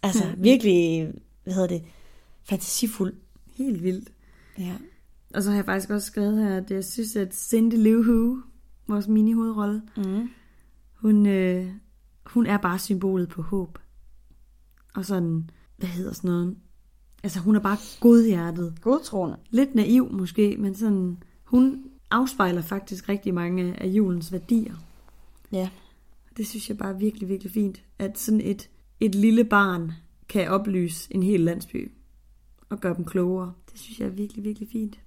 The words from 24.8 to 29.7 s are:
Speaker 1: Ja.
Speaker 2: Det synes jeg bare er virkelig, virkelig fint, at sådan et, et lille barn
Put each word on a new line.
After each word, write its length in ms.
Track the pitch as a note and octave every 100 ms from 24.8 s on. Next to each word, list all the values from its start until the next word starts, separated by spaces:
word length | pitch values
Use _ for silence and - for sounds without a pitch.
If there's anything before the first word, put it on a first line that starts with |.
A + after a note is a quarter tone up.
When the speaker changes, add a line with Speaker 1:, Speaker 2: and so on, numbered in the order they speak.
| - - - - - - -
Speaker 1:
Ja. 160 | F#3+ F#3 - - _ _ - _ -
Speaker 2:
Det 100 | G#3+
synes 220 | A3 -
jeg 100 | G#3
bare 120 | G3
er 60 | F#3+
virkelig, 300 | G#3 G#3 F#3
virkelig 240 | F#3+ G3
fint, 300 | G#3+ G3+ F#3+ _ _
at 200 | G3 -
sådan 220 | - G#3+
et, 300 | F#3+ G3+ - - - -
et 140 | A3
lille 300 | G3 G#3+ A3+
barn 480 | A#3 G#3 G3